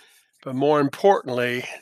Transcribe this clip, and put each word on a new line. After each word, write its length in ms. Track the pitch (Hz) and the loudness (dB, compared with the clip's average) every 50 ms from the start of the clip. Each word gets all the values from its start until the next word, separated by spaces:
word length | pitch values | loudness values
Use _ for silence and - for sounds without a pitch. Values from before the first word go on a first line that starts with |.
| - _ _ _ _ _ _ _ - | -20 _ _ _ _ _ _ _ -12
but 100 | 135 127 | -8 -4
more 260 | 131 143 147 151 147 | 0 2 2 2 2
importantly, 840 | 143 135 - - - 196 196 - - 131 123 123 123 123 123 123 - - - - | 2 0 0 2 4 4 4 4 0 -4 -4 -2 -2 -2 -4 -6 -8 -10 -14 -18